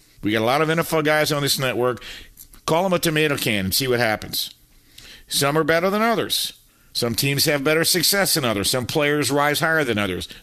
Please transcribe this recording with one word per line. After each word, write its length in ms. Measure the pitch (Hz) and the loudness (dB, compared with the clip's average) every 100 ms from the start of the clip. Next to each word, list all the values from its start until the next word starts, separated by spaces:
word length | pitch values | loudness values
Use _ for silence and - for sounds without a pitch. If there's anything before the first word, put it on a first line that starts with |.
| _ - | _ -8
We 100 | 101 | -2
got 120 | 110 | 0
a 20 | 113 | 2
lot 160 | 143 | 2
of 80 | 160 | 2
N 100 | 165 | 0
F 140 | 160 | 0
L 80 | 160 | 0
guys 300 | 151 151 147 | 2 2 2
on 100 | 147 | 0
this 160 | 143 - | 0 -2
network. 460 | 131 107 123 117 - - - - - - - | -2 0 0 -2 -8 -18 -20 -20 -20 -10 -2
Call 180 | 160 | 0
them 100 | 190 | 2
a 60 | 175 | 0
tomato 360 | 170 156 156 131 | 0 2 0 0
can 300 | 131 104 92 | -2 0 0
and 80 | |
see 140 | - 131 | -2 0
what 120 | 120 | 2
happens. 540 | 117 107 95 90 - - _ _ _ - - - - | 2 -2 -4 -8 -8 -12 _ _ _ -20 -20 -20 -8
Some 300 | - 139 151 | -2 0 2
are 60 | |
better 260 | 156 165 190 | 2 2 2
than 140 | 208 | 0
others. 500 | 226 208 107 - - - _ _ _ | 0 0 -2 -2 -4 -8 _ _ _
Some 220 | - 120 117 | -4 -2 0
teams 300 | 139 139 160 | 0 0 2
have 180 | 147 | 2
better 200 | 139 156 | 2 2
success 520 | 160 185 147 202 185 165 | 2 2 2 2 2 0
than 100 | 127 | 0
others. 240 | 101 95 | 0 0
Some 160 | 131 120 | -2 -2
players 460 | 160 147 147 123 | 0 2 2 0
rise 280 | 143 147 143 | 2 2 0
higher 240 | 160 160 | 0 0
than 140 | 135 107 | 0 0
others. 300 | 101 90 87 - | -2 -4 -8 -10